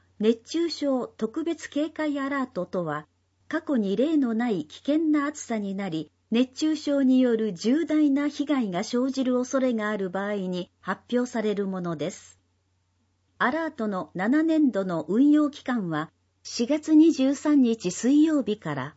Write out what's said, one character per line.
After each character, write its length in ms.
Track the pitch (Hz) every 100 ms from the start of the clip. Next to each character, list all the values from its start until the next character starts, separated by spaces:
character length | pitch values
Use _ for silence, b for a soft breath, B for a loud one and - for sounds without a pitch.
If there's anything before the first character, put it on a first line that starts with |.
| b -
熱 240 | 214 226
中 240 | - 320 339
症 380 | - 285 254 226
特 360 | - 220 311
別 280 | 330 320 -
警 180 | 285 311
戒 320 | - 302 285
ア 80 | 269
ラ 180 | 277 254
ー 40 |
ト 160 | 180 180
と 180 | 185
は、 220 | 165 147 151 _ _ _ -
過 140 | 311
去 160 | 330 262
に 180 | 196 202
例 220 | 294 311
の 160 | 240
な 160 | 226 247
い 160 | 196 -
危 120 | -
険 260 | - 311 320
な 200 | 302 285
暑 120 | 294
さ 200 | - 226
に 160 | 196
な 140 | 196 196
り、 220 | 160 151 _ -
熱 220 | 226 254
中 240 | - 311 302
症 260 | 294 277
に 160 | 254 254
よ 160 | 247
る 200 | 226 220
重 320 | 170 214 302 330
大 240 | 311 294
な 180 | 269 294
被 160 | 294
害 260 | 285 269 214
が 140 | 175
生 260 | 214 240 262
じ 140 | 262
る 140 | 254 247
恐 200 | 247 269
れ 140 | 254
が 160 | 226 208
あ 80 | 214
る 140 | 185
場 160 | 190 202
合 80 |
に 360 | 208 185 180 - _
発 360 | - 202 - 247
表 100 | 247
さ 140 | 233
れ 140 | 214
る 120 | 202 196
も 140 | 185
の 160 | 175 156
で 140 | 156
す。 280 | - - _ _ _ _ _ _ _ _ _ _ -
ア 120 | 220
ラ 180 | 311 320
ー 20 |
ト 140 | 311 214
の 220 | 185 151
七 280 | 175 202 302
年 280 | 320 320 277
度 140 | 196
の 220 | 190 165 156
運 220 | 214 294
用 180 | 302 294
期 140 | -
間 260 | - 247 175
は、 220 | 151 160 _ _ _ -
四 180 | - 240
月 280 | 302 311
二 160 | 311 320
十 240 | 262 269
三 260 | 285 302 294
日 300 | 240 226 180
水 320 | - 247 294
曜 220 | 320 294
日 120 | 208 214
か 200 | 160 143
ら 180 | 135